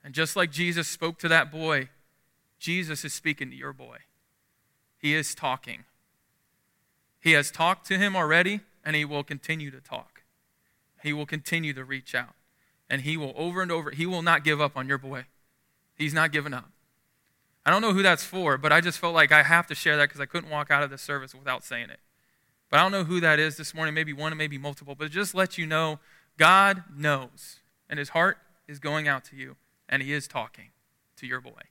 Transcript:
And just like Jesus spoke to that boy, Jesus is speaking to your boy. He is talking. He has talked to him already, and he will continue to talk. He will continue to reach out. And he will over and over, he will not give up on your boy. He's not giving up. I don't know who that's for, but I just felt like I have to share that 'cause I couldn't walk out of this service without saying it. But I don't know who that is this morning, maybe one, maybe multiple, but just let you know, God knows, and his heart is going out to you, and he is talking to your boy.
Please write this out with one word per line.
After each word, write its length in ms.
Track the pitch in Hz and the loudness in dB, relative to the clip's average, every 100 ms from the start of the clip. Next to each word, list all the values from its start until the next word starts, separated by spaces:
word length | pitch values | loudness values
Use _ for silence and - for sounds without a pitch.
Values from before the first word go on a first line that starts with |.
And 120 | 147 | -8
just 200 | 135 160 | -4 -2
like 160 | 196 180 | 0 0
Jesus 360 | 143 175 170 156 | 0 -2 -2 -4
spoke 320 | - 165 165 | -4 -6 -4
to 80 | 170 | 2
that 240 | 165 147 | 2 2
boy, 380 | 160 160 143 135 _ _ _ _ _ _ _ | -4 -2 -2 -2 _ _ _ _ _ _ _
Jesus 480 | - 175 165 147 | -4 -4 -4 -8
is 80 | 151 | -8
speaking 380 | - 160 143 131 | -6 -6 -4 -8
to 40 | |
your 160 | 127 139 | -10 -14
boy. 280 | 135 123 120 _ _ _ _ _ _ _ _ _ _ | -14 -20 -20 _ _ _ _ _ _ _ _ _ _
He 180 | 147 | -2
is 180 | 156 147 | 0 -2
talking. 520 | - 143 131 127 - - _ _ _ _ _ _ _ _ _ _ _ _ _ | -6 -4 -4 -8 -16 -18 _ _ _ _ _ _ _ _ _ _ _ _ _
He 120 | 165 | 4
has 180 | 151 143 | 4 4
talked 380 | - 165 190 - | 0 0 0 -2
to 100 | 190 | 0
him 180 | 202 | 2
already, 460 | 190 156 165 180 208 _ _ | 2 4 4 4 -2 _ _
and 100 | 156 | -4
he 80 | 151 | -4
will 200 | 147 147 | -2 -6
continue 480 | 143 143 - 160 151 | -6 -10 -6 -6 -8
to 100 | 131 | -14
talk. 280 | 139 127 - _ _ _ _ _ _ _ _ _ | -14 -14 -14 _ _ _ _ _ _ _ _ _
He 100 | 151 | -6
will 120 | 147 | -4
continue 480 | 147 151 - 165 156 | -6 -8 -4 -4 -4
to 100 | 131 | -8
reach 320 | 131 135 - | -10 -12 -6
out. 200 | 123 120 _ _ _ _ _ _ | -6 -6 _ _ _ _ _ _
And 120 | 135 | -4
he 160 | 135 160 | -2 -4
will 160 | 139 | -4
over 260 | 135 170 180 | -4 -4 -2
and 100 | 185 | -2
over, 200 | 170 147 | -4 -4
he 140 | 147 | -6
will 160 | 170 180 | -4 -2
not 220 | 170 165 | 2 2
give 160 | 151 151 | 2 2
up 160 | 147 | 0
on 120 | 135 131 | -2 -4
your 100 | 139 | -4
boy. 280 | 135 131 127 _ _ _ _ _ _ | -6 -14 -14 _ _ _ _ _ _
He's 180 | - 151 | -6 -2
not 180 | 156 160 | 0 0
giving 220 | 151 147 | 0 -4
up. 160 | 127 - _ _ _ _ _ _ _ _ _ | -10 -14 _ _ _ _ _ _ _ _ _
I 60 | 147 | 2
don't 100 | 190 | 4
know 120 | 220 | 4
who 100 | 190 | 4
that's 200 | 196 160 | 4 4
for, 340 | - 185 165 135 | -2 -4 0 0
but 160 | 151 | 4
I 80 | 151 | 4
just 160 | 175 - | 4 -4
felt 160 | 170 | 0
like 180 | 165 147 | 4 8
I 120 | 151 | 8
have 240 | 147 170 175 | 6 4 2
to 80 | |
share 200 | 147 165 151 | -4 0 2
that 120 | 143 | 0
'cause 100 | 143 | -2
I 60 | |
couldn't 240 | 139 170 156 | -8 -8 -6
walk 220 | 147 147 | -8 0
out 120 | 143 | 0
of 60 | 143 | 0
this 120 | 135 | -6
service 340 | - 143 131 | -8 -8 -10
without 280 | 131 139 127 | -10 -6 -6
saying 260 | - 120 117 | -8 -12 -12
it. 100 | - _ _ _ _ _ _ _ | -18 _ _ _ _ _ _ _
But 100 | 147 | 4
I 40 | |
don't 80 | 185 | 4
know 120 | 196 | 2
who 160 | 165 180 | -2 2
that 180 | 165 151 | 4 4
is 200 | 156 147 | 2 -4
this 160 | 151 | -12
morning, 200 | 160 160 | -6 -4
maybe 200 | 156 156 | -2 -4
one, 220 | 139 156 | -6 -6
maybe 220 | 156 156 139 | -4 -6 -6
multiple, 380 | 143 139 143 | -10 -12 -16
but 160 | 139 151 | -10 -6
just 240 | 170 202 | -4 -4
let 220 | 190 185 - | 0 -2 -2
you 100 | 160 | -4
know, 320 | 156 160 151 _ _ _ - | -2 -2 -4 _ _ _ 4
God 460 | 156 190 196 185 170 | 8 8 6 2 -8
knows, 640 | 143 151 139 123 - - - _ _ _ | -4 0 0 -4 -16 -20 -20 _ _ _
and 100 | 151 | -8
his 100 | 143 | -2
heart 300 | 165 180 - _ _ - | 2 2 0 _ _ -20
is 120 | 143 | -10
going 280 | 147 151 151 | -4 -2 0
out 180 | 135 | -2
to 100 | - | -4
you, 220 | 135 131 135 _ _ - | -18 -18 -20 _ _ -4
and 140 | 135 | -4
he 120 | 135 | -2
is 140 | 147 - | -4 -4
talking 440 | 135 110 - 92 _ _ _ _ _ | -8 -8 -14 -20 _ _ _ _ _
to 100 | 127 | -10
your 140 | 127 | -10
boy. 200 | 127 110 - | -10 -20 -20